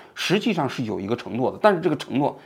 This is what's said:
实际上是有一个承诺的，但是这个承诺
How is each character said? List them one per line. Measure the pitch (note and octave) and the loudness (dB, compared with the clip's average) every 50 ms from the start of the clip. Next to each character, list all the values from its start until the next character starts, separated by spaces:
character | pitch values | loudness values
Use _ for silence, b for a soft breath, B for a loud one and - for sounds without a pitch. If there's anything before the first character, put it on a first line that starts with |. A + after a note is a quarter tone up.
| B B B | B B B
实 | - - - - G#3 | -8 0 0 2 2
际 | - A#3+ F#3+ | 2 2 0
上 | E3+ C#3+ | 0 0
是 | A#2+ - - B2 | -2 -2 -4 -4
有 | G#2+ F#2+ F#2 | -4 -4 -4
一 | F#2+ | -2
个 | G2 A#2+ | -2 -2
承 | A2+ - F#2+ G2+ | -4 -4 -6 -2
诺 | A#2+ B2+ G#2 | 0 0 0
的， | - - | 0 4
但 | - G#3 F#3+ | 4 4 4
是 | E3 | 4
这 | E3+ D#3+ | 2 0
个 | D3+ | 0
承 | - - - A2 | 0 -4 -2 0
诺 | C3+ C#3+ - - B B | 0 0 0 -2 B B